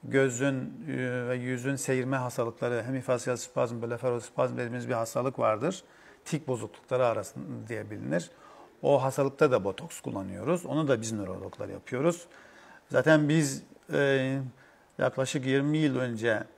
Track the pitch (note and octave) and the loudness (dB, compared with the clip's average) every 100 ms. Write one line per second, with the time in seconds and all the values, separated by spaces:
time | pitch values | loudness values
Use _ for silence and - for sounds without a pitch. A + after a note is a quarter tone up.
0 | A#2+ C3 C3+ A#2+ C#3 C3 B2+ - D#3+ C3 | 2 2 2 2 0 0 -4 -10 -8 -4
1 | B2+ B2 B2 B2+ B2 B2+ B2+ C3+ - C3 | -2 -4 -2 -4 -2 -2 -2 -4 0 0
2 | B2+ C3+ B2+ A#2 A#2 A2+ A#2+ A#2+ A#2 C3 | 2 -2 -2 -2 -4 -2 -2 -2 -2 -4
3 | A#2+ B2 C3 B2 - - B2 A#2 A#2 A#2 | 0 -2 0 -4 -4 -2 -2 -2 -6 -2
4 | B2+ A#2+ - - B2+ B2 A#2+ B2 A#2+ A#2+ | -2 -2 -4 -2 -2 0 -6 -6 -4 -2
5 | A2+ B2 B2+ B2+ A2+ G#2+ C#3 F#3+ - - | -2 -2 -2 2 2 2 0 -4 -12 -20
6 | - - - D#3 - B2 A2 - - B2+ | -20 -20 -6 -6 -2 -4 -6 -12 -4 2
7 | B2 A2 G2 - F3+ A#2+ A2 A2+ G#2 G2+ | 2 2 -4 -10 -10 -10 -8 -8 -8 -8
8 | A#2+ E3 E3+ - - - - - C#3 C#3 | -2 -2 -2 -18 -20 -20 -20 -2 2 4
9 | C3 C3 C#3 C3+ D3+ B2 G2 F#2+ E3 - | 4 2 0 4 4 6 2 -4 -10 -10
10 | C3+ A2 G2 F#2 A2+ F3 F3 C#3 D3+ B2 | -8 -6 -6 -6 -2 -2 0 -2 2 2
11 | A2 A2 F#2+ F#2 F#2+ - F#2+ F#2 - B2+ | 2 -4 -4 -6 -10 -8 -10 -10 -6 0
12 | D#3 F3 - - - - - - _ B2+ | 0 0 -8 -20 -20 -20 -20 -20 _ 2
13 | B2+ D#3 D3 D#3+ C#3+ C#3 - - - D3 | 6 6 6 4 4 -2 -12 -20 -2 2
14 | C#3 C3+ C3 C3+ C3 - - - _ - | 4 4 2 -2 -6 -12 -20 -20 _ -2
15 | C3 - C3 D3+ C3 C3+ C#3+ D#3 D3+ C3 | -2 0 -2 0 2 2 4 2 2 2
16 | B2+ A2+ A2+ G#2+ - | -2 0 2 0 -2